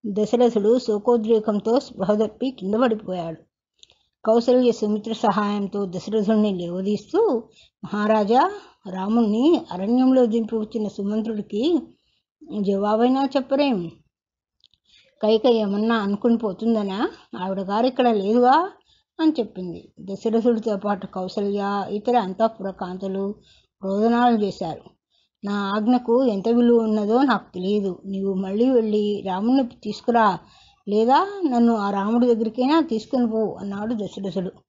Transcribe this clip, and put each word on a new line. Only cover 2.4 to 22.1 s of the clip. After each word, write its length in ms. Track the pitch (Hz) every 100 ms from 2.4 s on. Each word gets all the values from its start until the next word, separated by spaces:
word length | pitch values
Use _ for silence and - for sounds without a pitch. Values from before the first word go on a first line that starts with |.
| 262
కింద 240 | 254 190
పడిపోయాడు. 640 | 214 254 214 - 185 165 160 _ _ _ _ _ _ _ _
కౌసల్య 480 | - 233 233 254 247
సుమిత్ర 400 | 226 214 214 214
సహాయంతో 760 | 220 214 196 208 208 196 202 196
దశరథుడిని 680 | 175 - 214 196 220 214
లేవదీస్తూ, 880 | 185 170 180 190 208 - 339 453 240 - _ _ _
"మహారాజా, 680 | 196 208 214 220 202 240 349 403 - _ 196
రాముణ్ణి 680 | 185 190 226 220 214 285 349 -
అరణ్యంలో 540 | 175 196 247 262 262 240
దింపి 300 | 226 220 226
వచ్చిన 320 | 214 226 202
సుమంత్రుడికి 920 | 202 202 214 220 214 - 208 277 320 - _ _ _ _ _ - 208
జవాబైనా 640 | 196 196 208 220 240 262 269 269
చెప్పరేం? 540 | 262 269 277 208 170 - _ _ _ _ _ _ _ _ _ _ _ _
కైక 240 | 214 220 247
ఏమన్నా 480 | 233 208 202 220
అనుకుని 420 | 226 202 202 240 233
పోతుందనా? 760 | 220 185 226 220 202 190 339 - _ -
ఆవిడ 220 | 185 190
గారు 260 | 190 208 254
ఇక్కడ 220 | 254 247
లేదుగా?" 640 | 214 190 233 247 294 370 - _ _ _ -
అని 120 | 320 302
చెప్పింది. 520 | 202 190 180 170 - -
దశరథుడితో 760 | 180 196 233 226 233 220 220 202
పాటు 300 | 202 202 190
కౌసల్య, 800 | 190 185 - 202 202 196 202 190
ఇతర 280 | 208 208